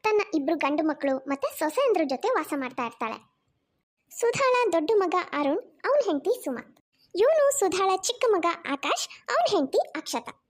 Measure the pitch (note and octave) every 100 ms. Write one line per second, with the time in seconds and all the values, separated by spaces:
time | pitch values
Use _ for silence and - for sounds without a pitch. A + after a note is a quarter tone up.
0 | G#4+ G#4+ G4+ D#4+ C4+ E4 C#4 D4+ D#4 D4
1 | C#4 C4 C#4 C#4 D5 - D#4 F#4+ C5+ F#4
2 | D4 B3+ A4 A#4 D#4 C#4+ B3+ B3 A#3 -
3 | A3+ A3 _ _ _ _ _ _ _ _
4 | _ - A#4 B4 C5 B4 A#4 E4 D#4 G#4+
5 | F#4 F4+ - C#4+ C#4 D#4+ - _ G#4+ D5
6 | G#4 D4 F4 B4 D#4 A#3 - _ _ _
7 | _ E4+ A#4+ D#5+ C#5+ - F#4+ F#4 F#4+ F#4+
8 | F#4+ B4 A#4+ F#4+ E4+ E4 B3 C#4 C#4+ -
9 | - - - D5+ E5+ G4+ C4+ A#4 F#5 D#4+
10 | - B3 B3+ - _